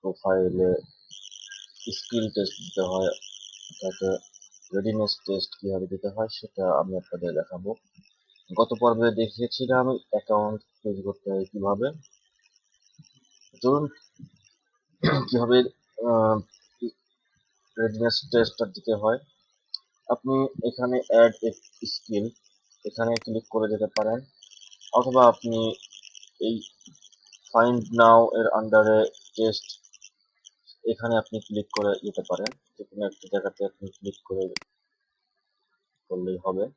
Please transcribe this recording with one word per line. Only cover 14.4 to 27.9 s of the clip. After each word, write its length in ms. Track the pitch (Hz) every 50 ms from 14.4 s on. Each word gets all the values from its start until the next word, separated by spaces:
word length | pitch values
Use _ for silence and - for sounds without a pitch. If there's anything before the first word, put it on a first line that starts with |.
| _ _ _ _ _ _ _ _ _ _ _ _ - 160 156 135 131 -
কিভাবে, 300 | 127 120 120 117 123 127 123 123 _ _ _ _ _ - 113 120
আহ, 300 | 117 113 110 110 110 107 - _ _ _ _ _ _ _ - 117 _ _ _ _ _ _ _ _ _ _ _ _ _ _ _ _ _ -
রেডিনেস 420 | 113 113 107 110 117 117 110 - - - -
টেস্টটা 340 | 117 113 113 - - 117
দিতে 280 | 101 92 104 - - 110
হয়। 240 | 101 104 110 117 131 - _ _ _ _ _ _ _ _ _ - - _ _ _ _ _ - 120
আপনি 520 | - _ 131 135 135 135 135 - - - 120
এখানে 320 | 120 - 127 123 127 123 - -
অ্যাড 240 | 110 113 117 117 107 - -
এ 80 | 113 104 - _ - _ _ -
স্কিল 420 | - - - _ - 113 101 104 117 123 _ _ _ _ _ _ _ _ _ _
এখানে 300 | 107 - - 117 117 117
ক্লিক 300 | 113 - - 110 113 - _
করে 180 | - 113 110 104 107
যেতে 140 | 107 107
পারেন, 320 | 104 _ - 107 107 113 123 135 _ _ _ - - - - - - - _ - - -
অথবা 360 | 120 123 131 123 131 123 120
আপনি 460 | 113 - - 117 113 113 113 110 - - - - - - - - _ - - _ _ _
এই 200 | - 110 117 110 - - _ _ _ - - _ _ - _ _ _ _ - - _ - -
ফাইন্ড 320 | 117 117 120 123 120 110 -